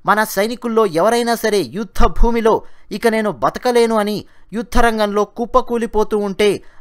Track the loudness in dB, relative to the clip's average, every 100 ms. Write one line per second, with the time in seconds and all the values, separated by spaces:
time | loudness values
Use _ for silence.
0 | -2 0 0 -2 -4 -4 -2 0 0 2
1 | 0 0 -2 -2 -2 -2 -4 -8 -4 4
2 | 4 4 2 4 2 0 -2 -18 -12 -2
3 | 0 0 -2 -2 -4 -2 0 2 2 0
4 | -2 -4 -10 -20 -12 -10 0 2 4 2
5 | 0 0 -2 -4 -2 0 0 -4 -2 -2
6 | 0 -2 -4 0 0 0 -8 -12